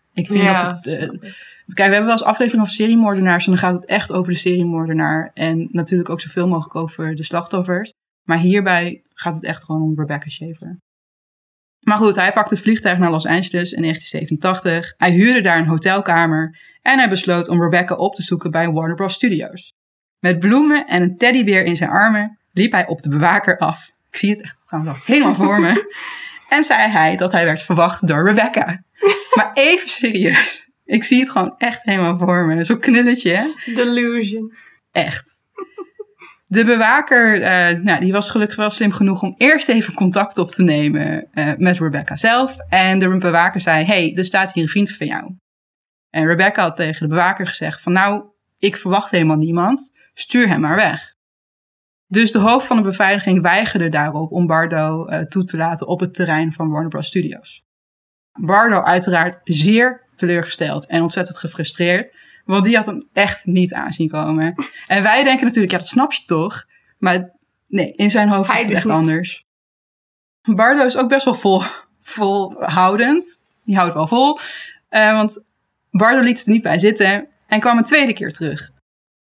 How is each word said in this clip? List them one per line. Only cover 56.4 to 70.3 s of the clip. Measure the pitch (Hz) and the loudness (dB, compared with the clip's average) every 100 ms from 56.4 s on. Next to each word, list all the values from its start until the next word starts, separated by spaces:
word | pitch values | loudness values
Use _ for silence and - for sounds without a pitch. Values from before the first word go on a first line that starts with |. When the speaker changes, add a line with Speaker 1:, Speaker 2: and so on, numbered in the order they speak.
| 160 | -2
Speaker 1:
van | 156 165 | -4 -4
Warner | 151 160 | -4 -6
Bros | 147 156 | -6 -6
Studios. | 190 156 - - - _ _ _ _ _ _ _ - | -4 -4 -8 -20 -20 _ _ _ _ _ _ _ -8
Bardo | 160 196 226 196 | 0 2 4 2
uiteraard | - 180 185 175 170 175 | 2 0 2 0 0 -4
zeer | - 156 165 220 254 247 _ - | -4 0 2 4 2 -2 _ -6
teleurgesteld | 175 175 170 - 151 147 - | -2 -2 -4 -6 -6 -6 -4
en | 165 | -2
ontzettend | 165 185 175 165 | -2 -2 -6 -8
gefrustreerd. | 160 - 151 - 175 180 240 _ _ _ - | -12 -8 -8 -2 0 0 -2 _ _ _ -2
Want | 196 196 | 0 4
die | 233 | 2
had | 214 | 0
hem | 185 - | -8 -6
echt | - 196 - - | -2 -2 -2 -2
niet | 180 180 | 2 2
aanzien | - - - 160 | -2 -8 -4 -4
komen. | 151 156 156 160 160 - - - | -2 -2 0 0 -4 -12 -12 -2
En | 190 | 0
wij | 208 240 | 2 2
denken | 277 254 240 | 2 2 2
natuurlijk, | 233 185 | 2 0
"Ja, | 180 | -2
dat | 175 | 0
snap | 247 294 | 0 0
je | - | -2
toch?" | - 165 175 - - _ _ - | -2 -2 -2 -8 -18 _ _ -4
Maar | 180 180 180 _ _ _ - | 0 0 -2 _ _ _ -6
nee, | 202 165 - | -4 -4 0
in | 208 | 0
zijn | 220 208 | 2 2
hoofd | 196 190 | 2 0
Speaker 3:
Hij | 214 | -2
Speaker 1:
is | 220 | 0
het | 196 | -2
Speaker 3:
dus | - | 0
Speaker 1:
echt | |
Speaker 3:
niet. | 156 | 0
Speaker 1:
anders. | 160 160 180 - _ _ _ _ _ _ _ _ _ | 0 0 -4 -10 _ _ _ _ _ _ _ _ _